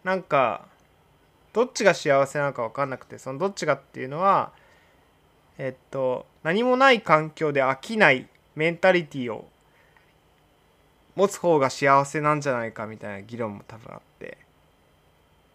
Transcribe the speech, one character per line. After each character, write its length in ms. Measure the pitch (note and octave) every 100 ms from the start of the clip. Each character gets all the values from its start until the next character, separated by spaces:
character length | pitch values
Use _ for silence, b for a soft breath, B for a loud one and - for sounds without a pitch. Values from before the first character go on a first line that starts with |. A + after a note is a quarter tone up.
な 120 | F#3 F#3+
ん 80 |
か、 420 | - C#3+ A#2+ F#2+ - _ _ _ _ _ _ _ _
ど 140 | G#3 B3+
っ 60 |
ち 120 | -
が 100 | G3+
幸 320 | E3 D3+ C#3 C3+
せ 140 | D3+
な 60 | C#3+
の 80 |
か 100 | B2+
分 80 | A2+
か 120 | C#3 C#3
ん 40 |
な 80 | B2
く 80 | -
て、 140 | A2
そ 120 | C3
の 60 | C3+
ど 120 | F#3+
っ 40 |
ち 140 | G3+ D#3
が 60 |
っ 60 | C#3
て 200 | - -
い 60 | B2+
う 20 |
の 120 | D3
は、 320 | G3 E3+ - b b b b b b _ _ _ _ -
え 160 | C3+ B2+
っ 120 | _
と、 340 | C3+ B2+ A#2+ - _
何 220 | D#3 F#3+
も 140 | B3 B3+
な 140 | C4+
い 100 | A#3+
環 280 | - D#3 D#3
境 240 | - D#3
で 80 | C#3
飽 180 | C3 C3
き 180 | - A3
な 140 | E3+
い 160 | C3 A#2 _ _ D3
メ 160 | D#3+
ン 60 | E3+
タ 140 | F#3+
リ 140 | F3 D3+
テ 140 | C#3+
ィ 140 | A#2+
を 140 | A2 - _ b b b b b _ _ _ _ _ _ _ _ _ _ -
持 120 | G3
つ 100 | -
方 200 | F3+ D#3
が 100 | C3
幸 340 | - C#3+ C#3 C#3+
せ 160 | D#3
な 120 | D3+
ん 80 | D3+
じ 80 | C#3+
ゃ 40 |
な 120 | B2 A2+
い 80 |
か 140 | G#2 G#2+
み 100 | A2
た 120 | G#2 G2
い 60 |
な 0 |
議 160 | G#2 A#2
論 200 | A2 G2+
も 60 | -
多 100 | A2+
分 160 | -
あ 40 | -
っ 40 | - -
て。 220 | - - _ _ _ _ _ _ _ _ _ _ _